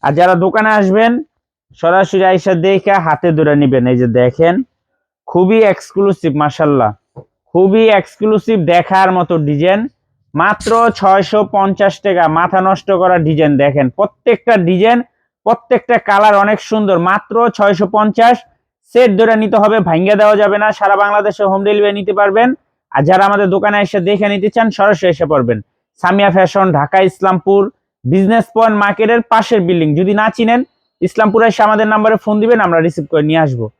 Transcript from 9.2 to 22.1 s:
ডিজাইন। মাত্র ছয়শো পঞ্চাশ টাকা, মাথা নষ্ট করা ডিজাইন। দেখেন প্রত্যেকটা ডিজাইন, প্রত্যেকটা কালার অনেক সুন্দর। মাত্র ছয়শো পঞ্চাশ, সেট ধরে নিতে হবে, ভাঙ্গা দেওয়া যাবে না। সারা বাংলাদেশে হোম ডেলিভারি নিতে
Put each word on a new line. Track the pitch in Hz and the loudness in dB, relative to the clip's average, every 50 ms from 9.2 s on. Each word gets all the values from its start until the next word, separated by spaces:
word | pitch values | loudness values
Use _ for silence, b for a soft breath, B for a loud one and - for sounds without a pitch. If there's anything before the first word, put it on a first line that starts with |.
| 175 - 175 165 151 143 | -2 -2 -2 -2 -2 -2
ডিজাইন। | 147 143 156 180 190 202 226 269 _ _ _ _ _ _ _ _ - | -2 -2 0 0 0 0 -4 -8 _ _ _ _ _ _ _ _ -4
মাত্র | 143 170 202 214 - - 220 226 233 233 233 - - | -2 -2 -2 -2 -4 -4 -2 0 2 2 0 -2 0
ছয়শো | 196 190 190 196 190 - - 214 208 196 - | 0 2 2 2 0 0 -2 -2 -2 0 -2
পঞ্চাশ | 202 196 196 190 - 202 196 196 - _ | -2 -2 -2 -2 0 -2 -2 -2 -2 _
টাকা, | 208 190 175 170 156 156 165 | -4 0 0 0 0 0 0
মাথা | 175 - - 190 185 190 | -2 0 0 0 0 0
নষ্ট | 190 - - - 196 175 | -2 -2 -2 -2 -2 0
করা | 180 185 180 175 160 | 2 2 0 0 0
ডিজাইন। | 151 160 147 160 151 147 131 | 0 0 0 0 0 2 2
দেখেন | 139 143 131 147 135 127 - - | 0 0 0 0 -2 -2 -2 -4
প্রত্যেকটা | 202 202 _ _ _ - 233 - _ 233 233 208 175 165 | -4 -4 _ _ _ -2 -2 -2 _ 0 0 0 2 0
ডিজাইন, | 185 175 202 220 240 240 247 _ _ _ _ _ _ _ _ | 0 0 2 2 0 0 -2 _ _ _ _ _ _ _ _
প্রত্যেকটা | 208 233 - _ _ 254 233 - - 240 226 - - | -4 -4 -4 _ _ -2 -2 0 -2 -2 -2 0 0
কালার | 202 202 208 214 208 196 | 0 2 2 4 4 2
অনেক | 196 208 214 208 - - | 2 0 -2 -4 -4 -6
সুন্দর। | 220 220 214 190 185 170 170 180 | -4 -4 -2 0 0 0 0 -2
মাত্র | 196 208 - _ 214 233 233 240 - | -2 -2 -4 _ -4 -2 -2 -2 0
ছয়শো | - 214 202 202 160 208 190 220 | 0 0 0 2 0 -2 -2 0
পঞ্চাশ, | 214 214 214 196 - 233 233 247 226 - _ _ _ _ _ _ _ _ _ | 0 0 0 0 2 2 2 2 0 -2 _ _ _ _ _ _ _ _ _
সেট | _ 240 254 240 196 185 | _ 2 2 2 2 2
ধরে | 226 220 226 214 | 2 2 2 0
নিতে | 220 208 214 220 | 0 0 0 2
হবে, | 208 214 214 226 180 170 | 2 2 2 0 0 0
ভাঙ্গা | 165 160 185 196 208 202 | 0 0 0 0 2 2
দেওয়া | 214 214 214 202 | 4 2 4 2
যাবে | 208 202 196 208 | 2 0 0 0
না। | 208 214 214 - | -2 -2 -2 -2
সারা | 208 196 202 190 | 0 0 2 2
বাংলাদেশে | 208 202 208 208 202 208 196 - 208 190 | 0 0 0 0 -2 -2 -4 -2 -2 -2
হোম | 190 196 202 208 | -2 -2 -2 -2
ডেলিভারি | 208 208 208 208 202 202 | 0 0 0 0 -2 -4
নিতে | 190 190 | -6 -4